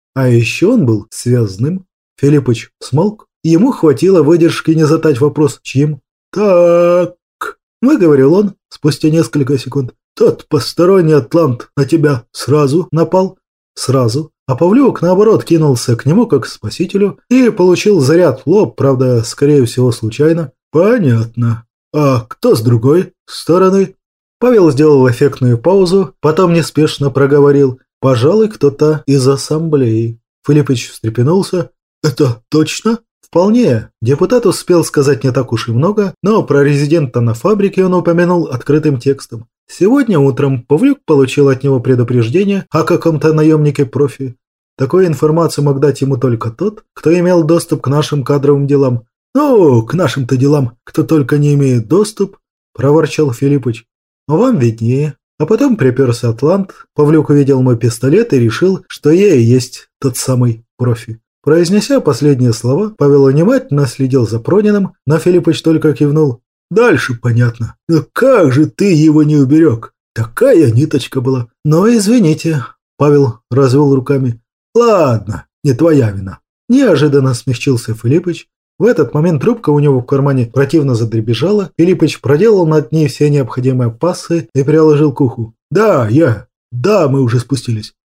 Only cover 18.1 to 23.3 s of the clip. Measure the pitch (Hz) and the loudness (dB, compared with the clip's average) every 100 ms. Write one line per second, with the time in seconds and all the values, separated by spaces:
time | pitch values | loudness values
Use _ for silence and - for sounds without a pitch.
18.1 | 170 165 120 - 202 165 - 135 127 127 | 2 2 0 0 0 0 -2 -2 0 0
19.1 | 120 113 - 143 147 120 123 127 120 110 | 0 -2 -2 2 2 0 0 -2 -2 -6
20.1 | 123 156 165 147 _ _ 151 202 247 143 | -2 0 0 -4 _ _ 0 2 2 0
21.1 | 113 117 - 117 113 - _ _ 151 143 | 0 -2 -4 -4 -4 -10 _ _ -2 0
22.1 | 123 - - 247 143 117 117 131 170 185 | -2 -4 -4 0 0 0 0 2 0 -2
23.1 | _ - | _ -20